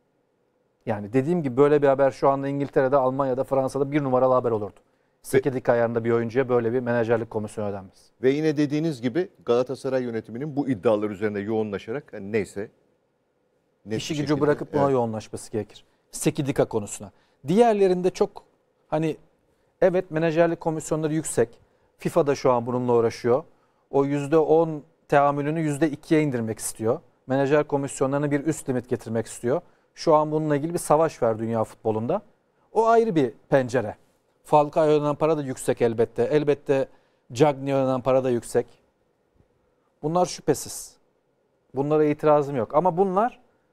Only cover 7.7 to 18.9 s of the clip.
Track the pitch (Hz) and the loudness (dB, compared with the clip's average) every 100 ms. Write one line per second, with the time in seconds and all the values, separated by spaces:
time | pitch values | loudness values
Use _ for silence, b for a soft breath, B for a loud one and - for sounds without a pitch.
7.7 | 98 95 _ _ - 127 143 156 147 147 | -8 -12 _ _ -2 0 2 0 0 0
8.7 | 151 165 127 123 151 185 _ - 120 131 | 0 -2 -2 -4 -2 -6 _ 0 0 0
9.7 | 127 135 131 123 113 107 117 151 135 - | -4 -4 -2 -2 -6 -8 -10 -8 -4 -2
10.7 | 101 117 107 107 95 107 101 101 110 107 | 0 2 2 0 -4 -4 -4 -4 -2 -2
11.7 | 95 - 131 - 107 98 110 92 98 107 | -6 -8 -10 -10 -14 -6 -4 -4 -8 -12
12.7 | _ _ _ _ _ _ _ _ _ _ | _ _ _ _ _ _ _ _ _ _
13.7 | _ 101 107 - 147 143 147 147 147 - | _ -8 -6 -4 -4 -2 0 0 0 -2
14.7 | 147 139 131 117 110 - 110 - 107 101 | 0 2 2 -2 -6 -10 -14 -8 -8 -8
15.7 | - _ _ _ - 156 151 139 139 123 | -14 _ _ _ -6 -4 -2 -4 -2 -2
16.7 | 110 104 - 101 _ _ _ 131 196 240 | -2 -6 -14 -16 _ _ _ 0 4 4
17.7 | 208 190 180 180 - 202 - _ _ _ | 4 2 2 -2 0 -4 -4 _ _ _
18.7 | _ - | _ -6